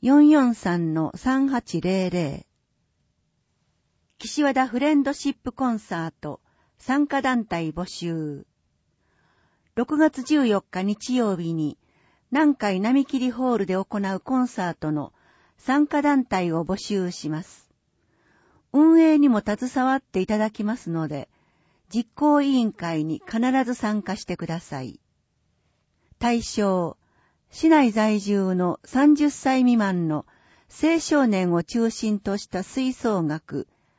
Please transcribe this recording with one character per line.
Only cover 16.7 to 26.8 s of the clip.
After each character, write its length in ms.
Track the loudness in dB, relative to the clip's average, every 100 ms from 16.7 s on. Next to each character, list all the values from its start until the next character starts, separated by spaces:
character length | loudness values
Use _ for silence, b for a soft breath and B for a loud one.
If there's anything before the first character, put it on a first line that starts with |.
| -6
集 340 | -4 -4 -4
し 180 | -6 -8
ま 120 | -8
す。 280 | -10 -18 _ _ _ _ _ _ _ _ _ _ _
運 300 | 4 6 8
営 160 | 6 6
に 120 | 4
も 100 | 2
携 460 | 0 -4 -4 -2 0
わ 100 | 0
っ 60 |
て 200 | -2 -4
い 60 | -2
た 100 | -2
だ 140 | -2
き 120 | -2
ま 140 | -6 -6
す 140 | -6
の 160 | -6 -6
で、 200 | -8 -12 _ _ _ _ _ _
実 180 | -6 -6
行 280 | 0 2 4
委 80 | 4
員 220 | 2 0
会 320 | -2 -6 -4
に 180 | -4 -6 -6
必 140 | -2 0 0 0
ず 80 |
参 300 | -2 -4 -4
加 120 | -4 -8
し 100 | -8
て 120 | -8
く 80 | -6
だ 140 | -8
さ 240 | -10 -12
い。 160 | -12 -14 _ _ _ _ _ _ _ _ _ _ _ -6
対 220 | -2 -2
象、 560 | -4 -2 0 0